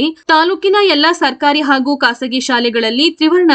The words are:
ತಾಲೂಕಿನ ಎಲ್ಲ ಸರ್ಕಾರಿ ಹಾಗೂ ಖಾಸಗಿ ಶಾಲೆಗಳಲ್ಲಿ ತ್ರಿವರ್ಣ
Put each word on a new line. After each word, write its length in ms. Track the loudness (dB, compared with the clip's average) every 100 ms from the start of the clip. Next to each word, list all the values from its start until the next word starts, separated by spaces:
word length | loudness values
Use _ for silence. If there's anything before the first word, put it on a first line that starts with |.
| -2 -4 0
ತಾಲೂಕಿನ 480 | 2 2 0 0 2 2
ಎಲ್ಲ 160 | 2 0
ಸರ್ಕಾರಿ 480 | 0 -2 -2 -2 0
ಹಾಗೂ 360 | 0 0 0 -2
ಖಾಸಗಿ 440 | -2 -2 -4 -4
ಶಾಲೆಗಳಲ್ಲಿ 680 | -2 -2 -2 -2 -2 0 -2
ತ್ರಿವರ್ಣ 420 | 0 0 2 4